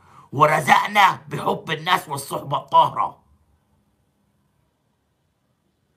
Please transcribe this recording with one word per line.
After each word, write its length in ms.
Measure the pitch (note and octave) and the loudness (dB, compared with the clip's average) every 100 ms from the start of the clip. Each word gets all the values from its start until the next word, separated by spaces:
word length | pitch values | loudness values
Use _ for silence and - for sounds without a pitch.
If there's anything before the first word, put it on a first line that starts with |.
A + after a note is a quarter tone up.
| _ - - | _ -20 -8
ورزقنا 880 | C3 D3+ D#3 C#3+ - G3+ G#3 F#3 C#3+ - | 0 2 2 2 2 2 4 2 2 -8
بحب 440 | - - - - | -6 -4 -4 -6
الناس 380 | D#3 E3 F3+ - | -6 -2 -2 -2
والصحبة 480 | C3+ - D#3+ - F3+ | -10 -8 -10 -6 -6
الطاهرة. 680 | - - - - G2+ - _ _ _ _ _ _ _ _ _ _ _ _ _ _ _ _ _ _ _ _ _ _ _ _ _ _ _ | 2 4 4 0 -6 -8 _ _ _ _ _ _ _ _ _ _ _ _ _ _ _ _ _ _ _ _ _ _ _ _ _ _ _